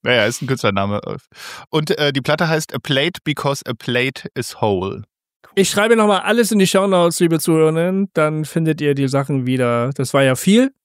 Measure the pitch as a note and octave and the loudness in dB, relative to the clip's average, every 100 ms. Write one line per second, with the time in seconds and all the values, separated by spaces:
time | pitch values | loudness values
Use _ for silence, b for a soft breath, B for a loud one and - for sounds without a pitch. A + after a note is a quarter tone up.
0 | - A#2+ G#2+ - B2+ C3 G#2+ G2+ G2+ G#2 | 2 2 2 -2 -4 0 0 0 -2 -4
1 | - - _ B B B B D#3 D3+ D#3+ | -8 -12 _ B B B B -4 -2 0
2 | D3 C3+ B2+ D3+ E3 D#3+ - B2 - C3+ | 0 -2 -2 0 0 -2 -4 -10 -2 0
3 | D#3+ - - D3 D3 C#3 - A2+ - B2 | 0 -4 -8 -4 -4 -4 -8 -8 -4 -2
4 | C3 - - - A#2 - A2 F#2+ F#2+ G2 | -2 -4 -12 -10 -10 -4 -2 0 -4 -8
5 | G#2+ _ _ _ b - F#3 G#3 A3 A3+ | -16 _ _ _ b -2 0 2 2 4
6 | G#3 F#3+ F#3+ A#3 A3+ G#3 F#3 F#3+ G3 F#3 | 4 2 2 0 2 2 2 2 2 2
7 | E3+ - F3 D#3+ - D#3+ D#3+ D#3+ F3 F#3+ | 2 2 0 2 2 4 4 2 -2 -2
8 | G3 - D3+ D#3 D3+ E3+ D#3+ D3+ D3 C#3 | -2 0 0 -2 -4 -2 -2 0 0 0
9 | C3+ C#3 C#3 C3+ B2 B2+ A#2+ A#2+ A#2+ C#3 | 0 0 -2 -2 -2 0 0 0 -2 -4
10 | C3 C#3 C3+ B2+ - G#3+ C4+ _ | -2 2 2 2 4 4 2 _